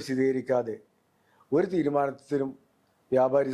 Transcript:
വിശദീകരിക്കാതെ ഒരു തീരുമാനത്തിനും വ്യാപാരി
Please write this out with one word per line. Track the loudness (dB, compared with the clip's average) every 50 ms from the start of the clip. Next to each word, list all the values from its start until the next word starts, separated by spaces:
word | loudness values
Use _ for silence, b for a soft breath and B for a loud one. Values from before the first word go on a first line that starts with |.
വിശദീകരിക്കാതെ | -2 -2 -2 0 2 2 0 0 -2 -2 -2 -2 -2 -4 -8 -12 _ _ _ _ _ _ b b b b b b b b
ഒരു | 0 0 0
തീരുമാനത്തിനും | 0 0 0 0 0 0 0 0 -2 -4 -8 _ -4 -4 -2 -2 -4 -8 -14 _ _ _ _ _ _ _ _ _ 0
വ്യാപാരി | 2 2 4 4 4 2 2 0